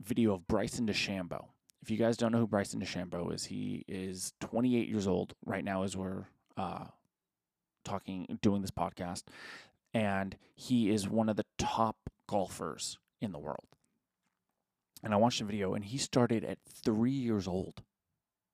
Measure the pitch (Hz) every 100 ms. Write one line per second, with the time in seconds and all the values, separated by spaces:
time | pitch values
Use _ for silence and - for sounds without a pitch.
0 | - 120 110 95 - 107 113 - 110 95
1 | - 98 85 73 - _ _ _ - 110
2 | 113 117 117 117 110 104 98 110 95 92
3 | 90 87 87 82 - 98 101 95 - 95
4 | 95 92 - - 95 113 127 120 - 107
5 | 95 92 95 - - 98 101 95 98 95
6 | 95 95 98 _ _ - 90 90 - -
7 | _ _ _ _ _ _ _ _ - 98
8 | - 92 - 107 107 101 95 - 87 -
9 | 87 90 - - - - - _ _ 117
10 | 101 98 98 - _ - - 123 101 107
11 | 95 110 110 104 - - - - 110 -
12 | - - - 104 92 - 85 60 - -
13 | _ - 110 76 71 - - _ _ _
14 | _ _ _ _ _ _ _ _ _ -
15 | 107 101 120 - 107 104 95 104 101 139
16 | - 131 120 113 - 95 - - 127 107
17 | 123 139 120 104 92 92 82 - - _
18 | _ _ _ _ _